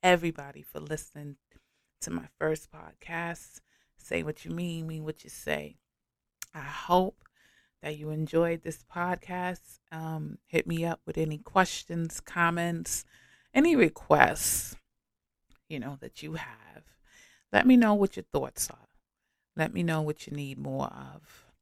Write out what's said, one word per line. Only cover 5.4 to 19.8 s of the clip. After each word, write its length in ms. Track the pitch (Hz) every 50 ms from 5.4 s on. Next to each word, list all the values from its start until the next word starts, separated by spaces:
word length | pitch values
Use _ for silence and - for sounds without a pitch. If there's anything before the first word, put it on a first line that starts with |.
| - 151 - - - - - _ _ _ _ _ _ _ _ _ _ _ _ _ - - _
I 80 | 160
hope 640 | 139 139 143 - - - 175 180 185 190 - _ _ _ _ _ _ _ _ _ _ _ _ _
that 160 | - 151 151 151
you 140 | 151 156
enjoyed 500 | 156 156 156 151 - 160 170 170 170 165
this 240 | _ - 156 - - _
podcast. 920 | - 175 175 180 180 175 - - 185 180 180 180 180 175 _ - - - _ _
Um, 460 | - 160 160 160 160 156 151 151 - - _ _
hit 180 | - 165 -
me 200 | - 170 165 165
up 160 | 170 165 - _
with 120 | - 160 -
any 220 | 160 156 151 151
questions, 840 | - - - 190 185 175 - - - _ 170 170 165 160 - -
comments, 800 | - - - 175 170 170 170 170 170 170 170 165 165 - - - - _ _ - _ _ _ _ _ _ _
any 220 | - 294 339 339
requests, 1000 | 277 190 160 - - - - - 151 135 - - - - - - - - - - - _ _ _ _ _ _ _ _ _ _ _ _ _ _ _ _ _ _
you 140 | 160 143
know, 160 | 117 131 143 139
that 240 | - 135 _ - -
you 120 | 151 156
have. 500 | 165 - - 113 - - - - - - _ _ _ _ _ _ - - _ _ _ _ _
Let 160 | - - - 254
me 80 | 262
know 180 | 247 233 220 208
what 220 | 208 196 196 -
your 80 | - 180 _
thoughts 380 | _ 147 135 135 - - - -
are. 180 | - - - _ _ _ _ _ _ _ _ _ _ _ _ _ _ -
Let 160 | 160 - -
me 100 | -